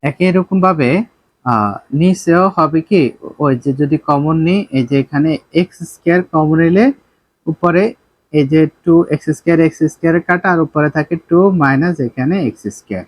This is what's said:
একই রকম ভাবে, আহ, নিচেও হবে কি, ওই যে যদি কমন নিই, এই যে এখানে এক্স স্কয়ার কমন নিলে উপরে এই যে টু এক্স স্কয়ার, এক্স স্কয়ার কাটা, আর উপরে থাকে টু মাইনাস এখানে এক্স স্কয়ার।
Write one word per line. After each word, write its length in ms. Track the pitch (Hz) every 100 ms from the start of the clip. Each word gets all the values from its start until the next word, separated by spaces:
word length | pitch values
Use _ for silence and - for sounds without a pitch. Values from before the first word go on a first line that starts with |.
| 143
একই 220 | - 185 180
রকম 220 | 185 190 185
ভাবে, 220 | 165 123 170 233 _ _ _ 127
আহ, 300 | 117 104 101 _ 139
নিচেও 440 | 175 185 - 170 190 185
হবে 220 | 156 160 160
কি, 120 | 196 131 - - -
ওই 100 | 147 131
যে 80 | 143 135
যদি 160 | 147 151 -
কমন 300 | 143 151 160 160
নিই, 120 | 196 - 135
এই 60 | 120
যে 60 | 139
এখানে 280 | 135 143 156 151 _ 160
এক্স 160 | 180 - 165
স্কয়ার 260 | - - 175 180
কমন 240 | 165 156 160
নিলে 220 | 165 185 247 277 _ _ _ _ -
উপরে 320 | 160 175 170 208 - _ _ _ 151
এই 80 | 135
যে 100 | 156 156 _
টু 120 | - 165 170
এক্স 140 | 147 - 151
স্কয়ার, 200 | - 165 160
এক্স 120 | - 156
স্কয়ার 220 | - 165 170 165
কাটা, 200 | 180 190
আর 60 | 170 160
উপরে 220 | 151 151 156
থাকে 200 | 151 165 _
টু 100 | 170 196 185
মাইনাস 340 | 139 135 170 170 123
এখানে 280 | - 131 190 135
এক্স 140 | - - -
স্কয়ার। 280 | _ 185